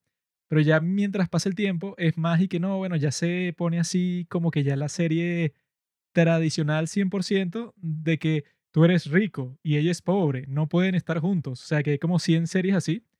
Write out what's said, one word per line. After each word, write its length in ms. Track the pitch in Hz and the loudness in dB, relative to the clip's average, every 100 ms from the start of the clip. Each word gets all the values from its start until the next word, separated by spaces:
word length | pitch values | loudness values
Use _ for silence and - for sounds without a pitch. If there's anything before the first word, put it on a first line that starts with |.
| _ _ _ _ - | _ _ _ _ 0
Pero 120 | 156 | 2
ya 200 | 151 156 | 4 4
mientras 480 | 165 196 202 196 175 | 2 0 0 0 0
pasa 200 | 165 202 | 0 -2
el 60 | |
tiempo, 400 | 180 196 175 196 - | -2 -2 -2 -6 -2
es 180 | 165 160 | 0 0
más 220 | 165 170 | 2 2
y 80 | 190 | 2
que 120 | 175 | 0
no, 160 | 185 190 | -2 -2
bueno, 180 | 190 165 | -2 0
ya 140 | 143 | 0
se 420 | - 170 180 180 160 | 0 -2 0 -4 -2
pone 240 | 170 170 | -2 0
así 460 | 170 180 180 175 170 | 0 0 0 -4 -4
como 200 | 175 165 | -2 0
que 120 | 151 | 0
ya 120 | 139 139 | 0 0
la 120 | 147 | -4
serie 680 | - 165 165 175 170 160 _ _ _ _ _ _ | -2 0 0 0 0 -2 _ _ _ _ _ _
tradicional 760 | 170 165 165 160 - 151 156 165 | 2 4 4 0 0 -2 -2 -2
cien 220 | 202 190 | -2 -2
por 140 | 202 | -2
ciento 500 | - 196 185 226 240 - | -2 -2 -2 -6 -10 -10
de 400 | 165 156 156 160 | -8 -4 -2 0
que 260 | 156 156 - _ _ | 0 -2 -4 _ _
tú 120 | 156 | 4
eres 220 | 170 180 143 | 6 4 2
rico 480 | 170 214 - 127 131 | 0 0 -6 -10 -8
y 160 | 156 147 | -2 0
ella 120 | 165 | 0
es 100 | 175 | -2
pobre, 440 | - 196 156 127 135 | -2 0 0 -2 -4
no 200 | 143 156 | -4 0
pueden 260 | 170 190 180 | 2 2 0
estar 220 | - 165 | -2 -4
juntos. 420 | 175 185 135 123 | 0 -2 -4 -10
O 20 | - | -4
sea, 160 | 151 | -2
que 100 | 147 | 0
hay 60 | 143 | -2
como 200 | 165 175 | 0 0
cien 260 | - 165 165 | 2 0 2
series 280 | 190 185 190 | -2 0 0
así. 280 | - 202 _ | 0 -6 _